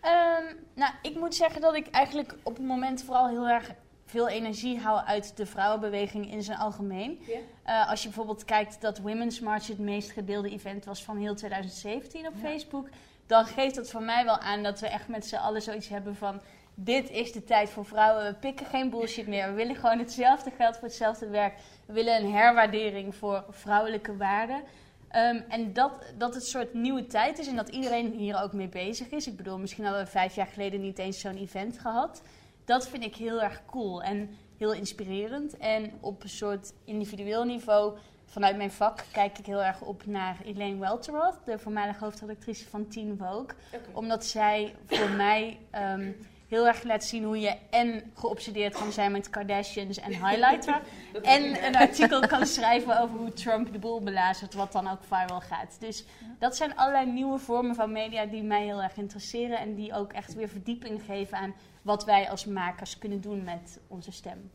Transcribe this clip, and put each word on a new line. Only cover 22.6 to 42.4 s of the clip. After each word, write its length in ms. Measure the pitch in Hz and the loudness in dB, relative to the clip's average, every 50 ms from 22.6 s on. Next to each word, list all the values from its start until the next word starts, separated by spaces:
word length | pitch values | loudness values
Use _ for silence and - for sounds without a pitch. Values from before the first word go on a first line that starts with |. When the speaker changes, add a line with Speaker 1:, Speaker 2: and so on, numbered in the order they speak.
| 220 214 202 214 220 214 196 196 190 196 190 | 6 6 4 0 0 -2 -4 -4 -6 -8 -10
Speaker 1:
voor 280 | - - 208 202 196 190 - | -6 -4 -2 -2 -2 -4 -8
vrouwelijke 680 | 208 - - 202 208 208 214 220 220 208 214 220 208 196 | -18 -14 -4 2 4 4 4 4 -2 -4 -6 -6 -6 -2
waarden. 440 | 202 190 196 208 220 233 262 277 294 - - - - - _ _ - - | 0 0 2 2 0 -2 -4 -6 -8 -10 -18 -20 -20 -20 _ _ -20 -2
Ehm, 320 | - 226 226 240 240 226 220 - | 2 4 4 4 2 0 -4 -6
en 240 | - 226 233 214 190 | -4 -4 -4 -2 2
dat, 180 | 226 254 277 269 - - - - 220 | 2 2 2 2 -4 -16 -16 -6 -4
dat 160 | 233 240 240 | -2 -2 -2
het 120 | 254 247 | -4 -8
soort 280 | - - 262 233 240 - | -6 -4 -4 -4 -4 -2
nieuwe 340 | 233 233 254 269 262 233 - | -2 0 0 0 -2 -4 0
tijd 320 | - 214 220 277 311 302 | 2 4 4 4 2 -2
is 80 | 320 277 | -6 -4
en 80 | 262 | -4
dat 140 | 233 214 - | -4 -4 -4
iedereen 420 | - 254 262 247 233 233 233 233 | -4 -4 -2 0 0 0 0 -2
hier 300 | 220 233 208 202 208 190 | -4 -4 -4 -2 0 -2
ook 120 | 196 196 196 | -2 -2 -4
mee 140 | 202 190 185 | -6 -6 -6
bezig 420 | 180 185 180 190 233 226 254 240 | -6 -6 -6 -6 -6 -8 -8 -8
is. 180 | - 302 294 269 | -8 -8 -6 -8
Ik 80 | 208 180 | -10 -10
bedoel, 200 | 180 190 190 185 | -10 -10 -8 -8
misschien 260 | 190 196 - - 214 | -8 -10 -8 -6 -4
hadden 180 | 202 196 202 196 | -2 -2 -2 -4
we 60 | 180 | -2
vijf 260 | - 190 185 185 - | 0 0 0 0 0
jaar 120 | - 190 185 | -4 -6 -6
geleden 340 | - 208 202 196 190 202 | -4 -6 -6 -4 -4 -4
niet 160 | 196 196 190 - | -6 -6 -6 -6
eens 200 | 185 190 190 - | -6 -6 -6 -6
zo'n 180 | - 202 190 190 | -8 -8 -8 -8
event 420 | 196 185 - 196 196 220 233 - | -10 -10 -8 -8 -8 -8 -8 -8
gehad. 420 | - 240 220 233 269 330 - - - - - - - - _ - - | -6 -4 0 0 0 -2 -4 -12 -20 -20 -20 -20 -20 -20 _ -20 0
Dat 220 | - 233 254 247 - | 2 2 2 2 -2
vind 160 | - 277 233 | -8 -8 -8
ik 120 | 214 - | -8 -8
heel 260 | - 226 226 226 226 | -6 -6 -4 -2 0
erg 200 | 220 202 - - - | 0 -2 -2 -6 -16
cool 360 | - - 262 233 196 180 175 - | -12 -8 -6 -4 -4 -4 -4 -4
en 340 | 190 202 202 208 208 208 - - - - - | -4 -4 -4 -4 -6 -10 -16 -20 -20 -10 -2
heel 160 | 214 214 214 | 0 0 0
inspirerend. 840 | 170 202 190 - - 214 190 190 196 208 220 247 285 294 302 - - | 0 -4 -8 -8 -8 -8 -6 -4 -4 -4 -4 -6 -6 -6 -8 -8 -4
En 340 | - 220 220 220 214 214 - - | -2 0 0 0 -2 -4 -10 -8
op 240 | - - 196 - - | -8 -8 -8 -8 -12
een 60 | 196 | -14
soort 440 | - - 214 208 202 196 196 - - - _ | -10 -6 -4 -2 -2 -4 -6 -12 -20 -20 _
individueel 580 | - 214 214 208 208 214 196 202 202 208 226 240 | -8 -6 -6 -4 -6 -6 -8 -6 -2 0 0 0
niveau, 540 | 240 247 233 233 233 214 208 208 208 208 214 - - - - - | 0 -2 -4 2 6 6 6 6 4 0 -4 -16 -20 -20 -20 -20
vanuit 320 | - - 214 202 196 202 208 | -12 -6 4 4 4 4 4
mijn 140 | 202 202 | -2 -6
vak, 320 | 196 - 208 220 220 - - - | -2 2 2 2 2 0 -14 -8
kijk 260 | - 220 202 202 202 - | 0 2 2 2 0 -8
ik 80 | 202 | -8
heel 180 | - 202 202 196 | -4 -2 0 0
erg 180 | 190 190 190 | 0 0 -2
op 240 | - - 202 185 - | -8 -10 -10 -10 -8
naar 320 | 208 208 196 190 185 185 175 196 | -6 -4 -2 -2 -2 -4 -6 -8
Elaine 340 | 220 208 196 208 196 196 190 | -10 -8 -6 -4 -4 -4 -2
Welteroth, 600 | 190 190 214 240 240 - 294 302 320 359 359 359 - | -2 -2 -2 -2 -4 -6 -2 2 2 2 2 0 -6
de 140 | - 226 214 | -6 -6 -6
voormalige 440 | - 214 214 214 202 202 202 208 220 | -4 -4 -2 -2 -2 -2 -4 -4 -6
hoofdredactrice 680 | 214 208 - - 208 214 208 | -8 -8 -8 -12 -12 -12 -10